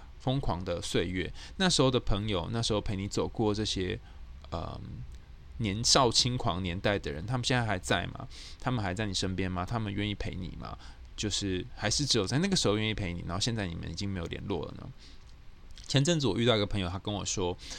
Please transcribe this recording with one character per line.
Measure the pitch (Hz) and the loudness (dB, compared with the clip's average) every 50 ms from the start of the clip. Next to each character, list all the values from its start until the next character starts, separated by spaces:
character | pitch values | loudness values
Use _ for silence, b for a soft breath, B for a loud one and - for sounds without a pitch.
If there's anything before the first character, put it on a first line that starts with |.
| B B B - | B B B -4
疯 | - 131 131 139 | 0 0 0 2
狂 | - - 90 87 92 | 2 2 0 0 0
的 | 85 87 85 | -2 -2 -2
岁 | - - - 120 87 | -2 0 2 2 2
月。 | 90 92 92 80 - B B B B B - | 2 0 0 -2 -2 B B B B B 2
那 | 190 180 | 2 4
时 | - - | 6 6
候 | 135 135 | 6 6
的 | 127 120 | 6 4
朋 | - - 110 101 104 110 | 4 4 2 2 2 0
友， | 104 87 82 90 | 0 0 0 0
那 | 110 117 | 0 0
时 | 113 - | 2 2
候 | 110 104 | 2 2
陪 | - - 104 | 2 0 -2
你 | 95 98 98 | -2 -2 -2
走 | - 113 87 - | 0 0 0 0
过 | - - 113 107 104 | 2 2 4 4 4
这 | 107 107 | 2 2
些， | 98 - 101 92 92 98 104 B B B B B B - - - - | 0 0 0 0 0 -2 -4 B B B B B B -12 -14 -10 -6
呃， | - - 78 76 69 - - - 67 - 123 - - - - - - - - - - - | -6 -4 -4 -4 -6 -8 -8 -8 -8 -8 -10 -10 -10 -14 -14 -14 -16 -16 -16 -12 -6 -2
年 | 117 101 92 110 120 | 0 0 0 2 4
少 | - - 147 135 117 | 6 8 8 8 6
轻 | 113 - - 123 123 127 | 6 4 4 4 2 0
狂 | - 107 82 92 95 | 0 0 0 0 0
年 | 90 85 95 | -2 -2 0
代 | - 110 101 95 | 2 2 2 2
的 | - - | 0 -2
人， | 71 78 87 | -4 -4 -4
他 | 104 131 123 | -4 -4 -2
们 | 120 | 0
现 | - 131 123 | 2 2 2
在 | 117 | 2
还 | 110 98 92 | 2 0 0
在 | - - 107 87 90 90 | 2 2 2 2 2 -2
吗？ | - - - - B B B B B B | -6 -8 -10 -12 B B B B B B
他 | - 123 | -2 -2
们 | 127 117 | 0 0
还 | 104 92 90 | 0 0 0
在 | 101 110 | 0 -2
你 | 101 92 | 0 0
身 | - - 92 95 | 0 0 0 0
边 | 92 95 92 | 0 0 0
吗？ | 92 87 90 | 0 -2 -2
他 | - - 113 | -2 -2 -2
们 | 110 98 | -2 -2
愿 | 98 98 104 104 | -2 -2 -2 -2
意 | 101 | -2
陪 | - - - - | -2 -4 -4 -4
你 | - 90 - - - | -6 -6 -8 -8 -8
吗？ | 62 - - - B B B B B B - - | -8 -10 -10 -12 B B B B B B -8 -4
就 | - 104 | -2 0
是 | - - 101 98 92 90 - - - | 0 0 0 0 0 0 -2 -6 -8
还 | - - 104 | -2 0 0
是 | - - 143 | 2 2 2
只 | 131 - 117 | 4 4 4
有 | 95 | 4
在 | 98 120 143 | 4 2 2
那 | 180 202 | 2 4
个 | 190 | 2
时 | - - 104 | 4 4 4
候 | 101 - | 4 4
愿 | 107 107 | 2 0
意 | 107 | 0
陪 | 95 104 87 | 0 -2 -2
你， | 87 87 82 82 | -4 -4 -4 -4
然 | 85 | -2
后 | 95 | 0
现 | - 123 113 | 0 0 0
在 | 110 98 87 | 0 -2 -2
你 | 82 | -4
们 | 82 80 82 | -6 -6 -6
已 | 85 | -6
经 | - 104 98 | -4 -4 -2
没 | 95 90 | -2 -2
有 | 82 82 | -4 -4
联 | - - - - | -6 -6 -4 -2
络 | 98 78 - | -2 -2 -2
了 | - - - | -4 -8 -10
呢？ | - - 131 B B B B B B B B - - - - - - - - - - | -12 -12 -12 B B B B B B B B -16 -16 -16 -16 -16 -14 -14 -14 -12 -6
前 | - - 135 143 | 2 4 4 6
阵 | 170 175 156 | 6 4 4
子 | 139 113 | 4 2
我 | 87 107 | 4 4
遇 | 117 | 4
到 | 123 113 | 4 6
一 | 107 | 4
个 | 101 | 4
朋 | 90 - 104 | 2 2 0
友， | 92 87 | 0 0
他 | 90 95 | -2 -4
跟 | - 104 104 | -4 -4 -4
我 | 95 90 | -2 -2
说， | - - 107 92 87 90 B B B B | -2 0 2 2 0 0 B B B B